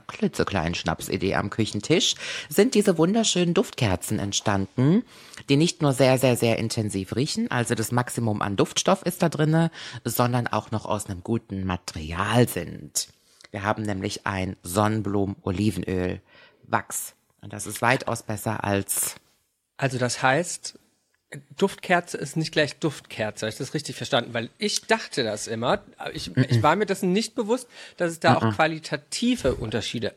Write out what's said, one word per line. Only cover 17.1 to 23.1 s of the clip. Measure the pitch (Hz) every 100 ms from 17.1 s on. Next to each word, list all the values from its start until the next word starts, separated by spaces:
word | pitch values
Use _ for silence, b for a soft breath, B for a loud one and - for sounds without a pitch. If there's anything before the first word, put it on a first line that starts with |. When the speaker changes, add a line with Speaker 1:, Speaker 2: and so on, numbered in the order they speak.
| - _ _
Speaker 1:
Und | 101
das | 104 101
ist | 107
weitaus | 117 131 - 113
besser | - 107 - 107
als | 101 98 98 - - - _ _ _ _ _ -
Speaker 2:
Also | 135 123
das | 123 -
heißt, | 131 139 175 - - - _ _ _ _ _ 147 - -
Duftkerze | 196 - - 175 175 -
ist | 151 160
nicht | 156
gleich | - 143 -
Duftkerze. | 160 139 -